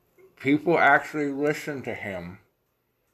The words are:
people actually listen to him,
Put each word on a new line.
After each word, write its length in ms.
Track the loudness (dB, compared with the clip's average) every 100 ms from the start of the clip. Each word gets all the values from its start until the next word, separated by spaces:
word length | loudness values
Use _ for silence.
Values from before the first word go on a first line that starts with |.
| _ _ -20 _
people 400 | 0 2 2 4
actually 520 | 6 4 2 -4 -4
listen 520 | -2 -2 -2 -6 -8
to 100 | -8
him, 460 | -8 -8 -8 -10 -14 _ _ _ _ _ _ _